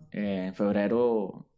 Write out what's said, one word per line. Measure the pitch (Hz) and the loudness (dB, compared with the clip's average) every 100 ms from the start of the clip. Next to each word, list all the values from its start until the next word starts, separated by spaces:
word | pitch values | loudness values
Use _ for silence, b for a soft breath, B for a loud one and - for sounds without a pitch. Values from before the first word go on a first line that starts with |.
| - | -10
Eh, | - 101 95 92 | -6 -2 -2 -4
en | |
febrero | 95 101 101 101 117 123 110 95 - - | -2 0 2 2 2 2 2 -2 -8 -18